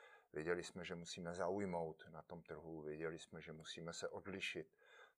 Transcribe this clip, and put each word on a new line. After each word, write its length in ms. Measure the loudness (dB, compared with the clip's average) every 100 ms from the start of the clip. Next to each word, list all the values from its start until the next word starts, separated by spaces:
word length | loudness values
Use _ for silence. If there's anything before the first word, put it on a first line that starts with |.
| -18 -20 -4
Věděli 300 | 2 4 4
jsme, 220 | 2 -2 -2
že 100 | -2
musíme 380 | -2 -2 0
zaujmout 720 | 4 6 6 4 4 2 -2 -10
na 120 | -10
tom 200 | -8 -8
trhu, 380 | -6 -6 -4 -2
věděli 380 | -2 0 0 0
jsme, 220 | -6 -8
že 120 | -6
musíme 400 | -6 -6 -4 -2
se 140 | 0 -2
odlišit. 720 | -2 -2 0 0 0 -4 _ -20 -18 -20